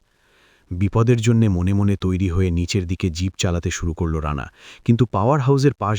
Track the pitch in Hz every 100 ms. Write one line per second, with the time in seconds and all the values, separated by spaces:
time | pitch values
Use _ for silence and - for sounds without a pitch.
0 | _ _ _ _ _ _ _ 87 98 113
1 | 117 120 110 113 110 90 90 101 101 98
2 | 95 92 95 87 92 85 87 104 87 90
3 | 95 82 95 - 95 87 87 - 85 80
4 | 85 80 76 71 57 - - - - 117
5 | 123 101 110 151 131 139 139 120 101